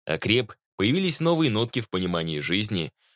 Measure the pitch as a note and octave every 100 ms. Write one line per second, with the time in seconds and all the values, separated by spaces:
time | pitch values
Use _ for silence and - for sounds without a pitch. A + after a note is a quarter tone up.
0 | - D#2+ G2 A#2 A2 - _ - G#2 F3
1 | F#3 D3+ E3 E3 D3+ G#2+ A2+ B2 - F#2
2 | F#2 E2+ E2 D2 C#2+ F#2+ G#2 F#2 D2+ -
3 | _